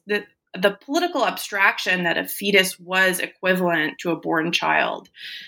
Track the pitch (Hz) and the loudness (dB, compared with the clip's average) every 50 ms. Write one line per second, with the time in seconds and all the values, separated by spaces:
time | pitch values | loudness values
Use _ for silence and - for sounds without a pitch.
0 | _ 196 208 208 202 - _ _ _ _ - 185 185 202 196 - - - 285 339 | _ -4 -4 -4 -4 -8 _ _ _ _ -2 0 2 2 2 -2 -4 -2 0 0
1 | 349 349 349 277 226 185 185 - - - 208 196 196 214 233 - - 202 185 180 | 0 0 0 0 0 0 0 -4 -6 -6 0 2 4 4 2 2 0 0 0 0
2 | 175 170 165 160 180 - - - 196 202 196 196 185 185 - - 175 175 185 185 | 0 0 0 0 -2 -4 -6 -4 0 2 4 4 4 2 -2 -10 -8 -2 0 2
3 | 190 185 180 - - 175 - _ - 185 185 180 180 175 170 160 151 151 - - | 2 2 2 0 -4 -8 -8 _ 0 0 2 2 2 2 2 0 0 -2 -4 -4
4 | - 180 165 156 - 160 165 160 156 170 165 - 165 156 156 156 - - - - | -4 -4 -4 -4 -2 -2 -2 0 0 0 -2 0 2 2 4 4 2 2 -2 -6
5 | - - _ - - - - - - | -10 -16 _ -18 -16 -16 -16 -16 -18